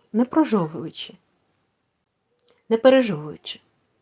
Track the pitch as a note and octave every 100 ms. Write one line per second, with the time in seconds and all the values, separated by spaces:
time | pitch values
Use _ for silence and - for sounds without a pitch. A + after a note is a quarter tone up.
0 | _ G#3+ B3 D#4+ C#4+ G#3+ D#3+ D#3+ D#3+ -
1 | - - _ _ _ _ _ _ _ _
2 | _ _ _ _ _ _ _ A3+ B3+ C4
3 | A#3+ D#3 D3+ - - - _ _ _ _